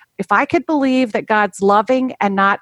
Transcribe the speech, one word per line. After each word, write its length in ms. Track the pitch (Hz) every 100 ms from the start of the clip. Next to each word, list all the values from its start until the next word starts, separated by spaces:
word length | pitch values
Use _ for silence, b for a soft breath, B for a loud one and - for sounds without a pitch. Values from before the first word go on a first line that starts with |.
| b -
if 140 | -
I 140 | 208 285
could 200 | 339 -
believe 460 | 302 269 254 240
that 140 | 220 -
God's 340 | 214 202 -
loving 520 | 196 208 214 262 254 -
and 160 | 202 196
not 240 | 196 202